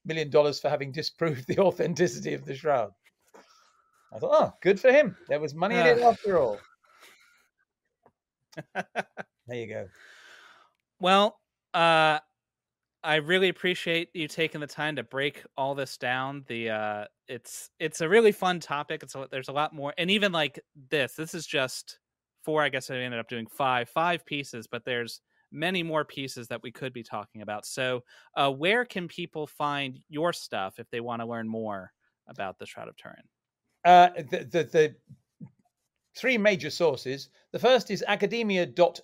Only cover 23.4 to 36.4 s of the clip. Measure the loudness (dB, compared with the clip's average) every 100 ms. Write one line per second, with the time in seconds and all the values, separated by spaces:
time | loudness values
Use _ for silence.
23.4 | -8 -2 0 0 -2 -2 0 -2 -6 -10
24.4 | -8 -12 -12 -10 -6 -6 -6 -10 _ _
25.4 | _ -6 -4 -2 -2 -2 -4 -6 -10 -10
26.4 | -10 -10 -12 -10 -10 -10 -10 -10 -10 -14
27.4 | -10 -10 -8 -6 -4 -4 -8 -20 _ 0
28.4 | 0 2 0 0 0 -6 -8 -10 -10 -8
29.4 | -10 -4 -4 -2 -6 -8 _ -4 -4 -4
30.4 | -8 -6 -6 -8 -10 -8 -6 -6 -6 -6
31.4 | -6 -6 -6 -8 -12 _ _ _ -20 -10
32.4 | -10 -10 -16 -16 -16 -16 -20 -20 _ _
33.4 | _ _ _ _ 8 10 10 6 -6 -6
34.4 | -2 -2 2 4 4 2 _ -20 _ -20
35.4 | -20 _ _ _ _ _ _ -6 0 4